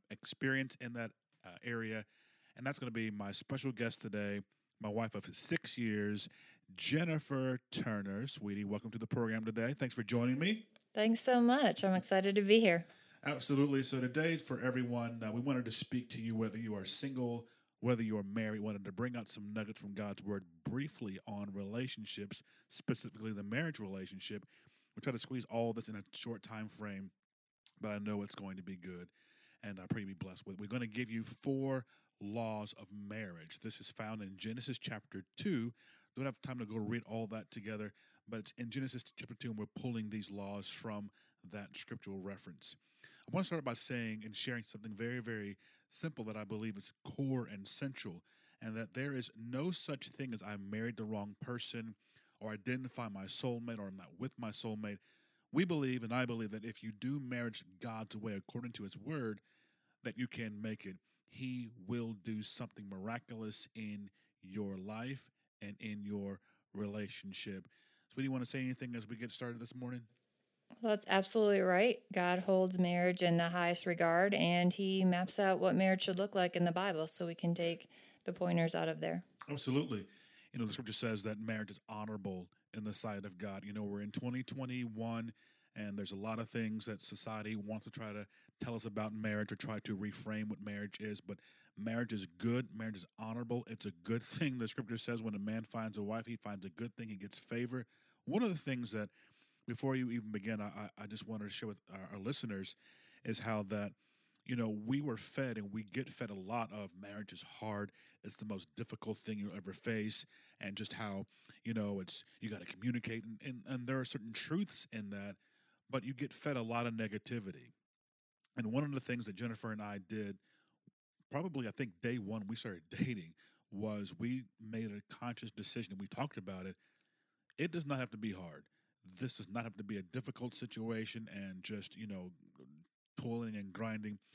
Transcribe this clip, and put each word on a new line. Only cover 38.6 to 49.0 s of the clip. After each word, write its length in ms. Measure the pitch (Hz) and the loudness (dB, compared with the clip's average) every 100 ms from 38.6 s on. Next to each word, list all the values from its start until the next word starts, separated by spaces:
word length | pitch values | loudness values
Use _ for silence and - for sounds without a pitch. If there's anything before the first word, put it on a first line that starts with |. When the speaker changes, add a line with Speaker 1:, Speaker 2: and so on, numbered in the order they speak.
| 120 | -4
Speaker 1:
Genesis 360 | 135 131 123 - - | -2 -2 -2 -6 -10
chapter 180 | 120 | -12
two, 140 | 117 127 | -6 -4
and 100 | 107 | -4
we're 220 | 104 - | -4 -4
pulling 300 | 131 113 107 | -2 0 0
these 200 | 110 98 | -2 -4
laws 380 | 101 98 101 98 | -4 -4 -4 -4
from 420 | - 113 104 104 _ _ _ 90 | -4 -4 -4 -6 _ _ _ -12
that 240 | 104 101 - | -10 -8 -8
scriptural 420 | - 110 - 98 | -6 -6 -6 -6
reference. 560 | 95 98 - 78 - - _ _ | -6 -8 -10 -8 -8 -8 _ _
I 280 | - - - | -20 -20 -2
wanna 120 | 170 | 0
start 200 | 185 165 | 2 0
by 80 | 135 | 0
saying 520 | 113 - 123 113 107 107 | 0 0 0 0 -2 -4
and 100 | 104 | -2
sharing 280 | - 120 | 0 -2
something 280 | 110 110 110 | -4 -10 -10
very, 280 | 101 117 123 | -4 -2 -2
very 360 | 113 110 101 98 - _ _ | -2 -4 -4 -8 -14 _ _
simple 320 | - 165 143 | -4 -4 -2
that 120 | 110 107 | -4 -4
I 80 | |
believe 320 | 101 107 110 101 | -4 -2 -2 -4
is 160 | - - | -8 -12
core 460 | - - 135 131 117 | -10 -2 2 2 0
and 160 | 104 98 | -6 -6
central, 560 | - 139 131 107 87 _ _ _ - | -4 -4 -4 -8 -8 _ _ _ -12
and 140 | 113 110 | -6 -4
that 180 | 113 | -4
there 180 | 127 | -4